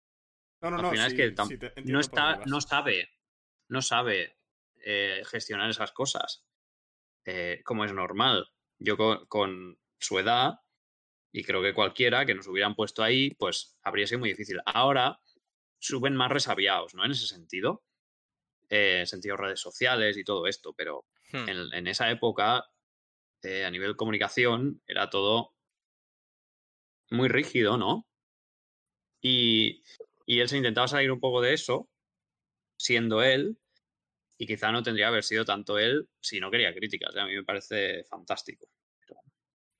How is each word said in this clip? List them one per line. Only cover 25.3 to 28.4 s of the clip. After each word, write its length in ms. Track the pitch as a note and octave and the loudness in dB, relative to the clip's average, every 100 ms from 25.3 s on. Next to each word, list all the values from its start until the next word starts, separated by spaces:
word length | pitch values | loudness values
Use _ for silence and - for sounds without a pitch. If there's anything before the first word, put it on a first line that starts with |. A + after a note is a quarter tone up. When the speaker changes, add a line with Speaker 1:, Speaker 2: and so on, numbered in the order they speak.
| A2+ A2+ _ _ _ _ _ _ _ _ _ _ _ _ _ _ _ _ | 2 0 _ _ _ _ _ _ _ _ _ _ _ _ _ _ _ _
Speaker 2:
muy 160 | A#2 B2+ | 2 4
rígido, 480 | B2+ D3 C3 G#2+ A#2+ | 2 2 2 4 4
¿no? 320 | G2 G3 - _ _ _ | 2 0 -4 _ _ _